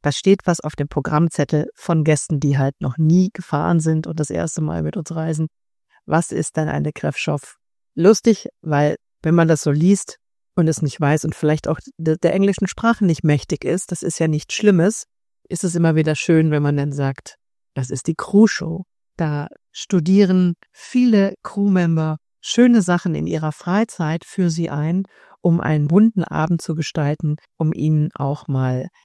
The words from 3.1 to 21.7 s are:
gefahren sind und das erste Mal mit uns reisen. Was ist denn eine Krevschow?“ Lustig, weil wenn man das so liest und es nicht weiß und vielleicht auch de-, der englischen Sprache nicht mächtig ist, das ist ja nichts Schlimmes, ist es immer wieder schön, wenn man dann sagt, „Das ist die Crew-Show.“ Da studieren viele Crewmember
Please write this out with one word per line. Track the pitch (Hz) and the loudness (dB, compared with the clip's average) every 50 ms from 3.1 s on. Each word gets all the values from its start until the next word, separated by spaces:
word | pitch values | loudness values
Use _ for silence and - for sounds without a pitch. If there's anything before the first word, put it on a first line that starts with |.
| 165 180 185 185 _ | 4 4 4 2 _
gefahren | - 180 - - 147 156 165 175 170 | -10 -10 -6 -4 -2 0 0 0 0
sind | 156 160 160 156 156 | 2 0 -2 -2 -2
und | 160 160 156 | -6 -6 -6
das | 156 - | -6 -4
erste | - - 165 160 - - | -4 -4 -4 -4 -4 -4
Mal | 156 151 160 170 156 | -4 -4 -4 -4 -4
mit | 151 - | -4 -6
uns | 202 151 - 165 | -8 -10 -8 -8
reisen. | 165 160 160 160 151 160 160 _ _ _ _ _ _ _ _ _ _ _ | -6 -6 -4 -4 -4 -4 -6 _ _ _ _ _ _ _ _ _ _ _
Was | - 151 160 170 - | -2 -2 -2 -2 -2
ist | - - 156 - _ | -4 -6 -6 -4 _
denn | - 156 151 | -4 -4 -4
eine | - 147 151 151 147 | -4 -4 -4 -6 -6
Krevschow?“ | - - 151 143 - - - 147 143 - - - _ _ _ _ _ _ _ _ | -6 -6 -6 -6 -4 -4 -4 -4 -6 -6 -12 -20 _ _ _ _ _ _ _ _
Lustig, | - 165 185 214 - _ 233 220 - - - _ _ - | 2 4 4 4 4 _ 0 0 0 -2 -18 _ _ -6
weil | 156 151 143 147 147 151 - _ _ _ _ - | -2 0 0 0 0 -2 -4 _ _ _ _ -2
wenn | 160 165 | 0 2
man | 170 165 160 | 2 4 2
das | 160 147 | 2 0
so | - 156 143 | 0 -2 0
liest | 147 160 180 202 190 - - - _ _ _ _ _ _ _ _ | 2 4 2 2 2 0 -10 -18 _ _ _ _ _ _ _ _
und | - 165 156 | 0 0 0
es | 160 - - | 0 -2 -4
nicht | 143 - - | -4 -4 -2
weiß | 156 143 151 156 - | 0 0 0 0 -2
und | - - | -4 -6
vielleicht | - - 151 151 151 - | -2 0 0 0 0 -2
auch | - 135 - - - - | -4 -6 -6 -6 -20 -16
de-, | _ 165 160 156 | _ -2 -2 -2
der | 160 - 170 - | 0 0 0 0
englischen | 190 196 196 196 - - 185 | 2 0 0 0 -2 -4 -6
Sprache | - - - 226 233 - 214 | -6 -2 0 0 0 2 2
nicht | 180 165 - - | 0 0 0 2
mächtig | 156 147 143 - - 180 143 - | 0 0 0 0 -4 -8 -6 -2
ist, | 135 151 185 - - | -4 -4 -4 -4 -8
das | 185 - - | -10 -6 -6
ist | - 156 - | -8 -4 -2
ja | 165 160 | -2 -2
nichts | 156 151 - _ - | -2 -4 -6 _ -8
Schlimmes, | - - 208 196 170 165 196 226 - - _ _ _ _ _ _ _ _ _ | 0 2 4 4 4 4 2 0 -2 -10 _ _ _ _ _ _ _ _ _
ist | - 175 - | -10 -4 -4
es | 185 165 | -4 0
immer | 175 170 165 156 | 2 2 2 4
wieder | 156 156 156 156 | 2 2 0 0
schön, | 147 - - 165 160 160 160 151 | -2 0 2 4 4 4 4 2
wenn | 147 147 | 0 0
man | 147 143 | 0 0
dann | 143 139 147 139 | 0 -2 -4 -4
sagt, | 143 139 135 135 - _ - - _ _ _ _ _ _ _ _ | -4 -4 -4 -4 -6 _ -20 -20 _ _ _ _ _ _ _ _
„Das | - 131 123 | -8 -6 -6
ist | - 131 - | -6 -6 -4
die | - 160 | -4 -4
Crew-Show.“ | - - - - 202 220 208 - - 170 160 165 175 190 _ _ _ _ _ _ | -4 -6 0 6 6 6 6 4 0 -8 -8 -8 -10 -12 _ _ _ _ _ _
Da | - 170 151 147 147 143 - - _ _ _ _ | -6 -4 -2 -2 -4 -6 -8 -12 _ _ _ _
studieren | - - _ - 180 151 165 190 196 208 180 185 185 180 175 170 _ _ _ _ | -18 -8 _ 0 0 2 4 6 6 6 6 4 4 2 2 0 _ _ _ _
viele | - - - - 254 247 247 220 202 196 196 196 _ _ | -20 -20 -4 0 2 4 4 4 4 2 2 -2 _ _
Crewmember | - - 202 202 202 | -12 -4 -2 0 2